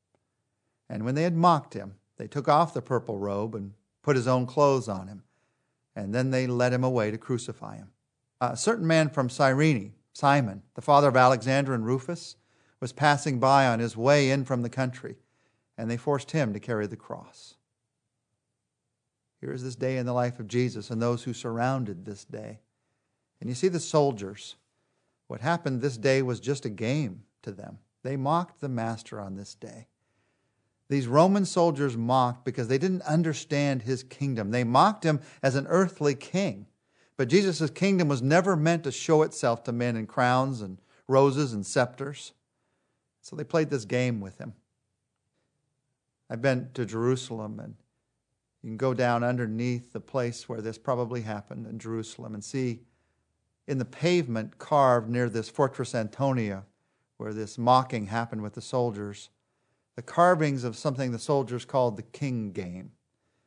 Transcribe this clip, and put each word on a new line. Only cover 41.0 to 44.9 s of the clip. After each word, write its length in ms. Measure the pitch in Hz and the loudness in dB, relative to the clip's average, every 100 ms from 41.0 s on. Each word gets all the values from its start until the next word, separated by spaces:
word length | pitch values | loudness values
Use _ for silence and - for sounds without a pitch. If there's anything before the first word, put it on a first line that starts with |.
| - | 2
roses 440 | 131 139 131 143 | 6 6 4 0
and 140 | 110 95 | -2 -2
scepters. 680 | - 123 - 139 147 - _ _ _ _ _ _ _ _ _ | 0 0 -2 -10 -10 -16 _ _ _ _ _ _ _ _ _
So 140 | - 165 | -16 -12
they 80 | |
played 280 | 147 170 151 | -2 0 2
this 140 | 139 104 | -2 -2
game 360 | 123 127 113 | 0 0 -2
with 160 | 98 - | -6 -12
him. 160 | - 101 _ _ _ | -16 -16 _ _ _